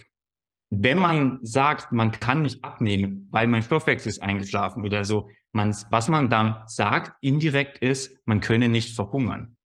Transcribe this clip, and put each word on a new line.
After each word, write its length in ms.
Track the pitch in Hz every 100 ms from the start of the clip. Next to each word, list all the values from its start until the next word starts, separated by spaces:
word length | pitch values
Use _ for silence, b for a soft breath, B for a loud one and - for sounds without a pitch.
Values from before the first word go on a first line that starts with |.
| _ _ _ _ _ _ -
wenn 280 | 101 123 175
man 420 | 170 160 135 127
sagt, 500 | 113 127 143 147 -
man 200 | 120 110
kann 320 | 107 117 147
nicht 200 | 143 113
abnehmen, 640 | 135 - 110 98 98 - -
weil 160 | 110 117
mein 140 | 113
Stoffwechsel 480 | 110 156 156 117 110
ist 120 | -
eingeschlafen 640 | 98 98 98 101 95 - 101
oder 180 | 104
so, 260 | 98 107 - B B
man, 240 | 107 104 104 -
was 180 | 117 113
man 220 | 156 123
dann 340 | 110 110 110 -
sagt, 500 | - 104 151 - -
indirekt 600 | 135 147 156 139 139 -
ist, 380 | 127 131 - - -
man 140 | 104
könne 300 | - 113 120
nicht 260 | 117 113 -
verhungern. 640 | 98 139 110 - - _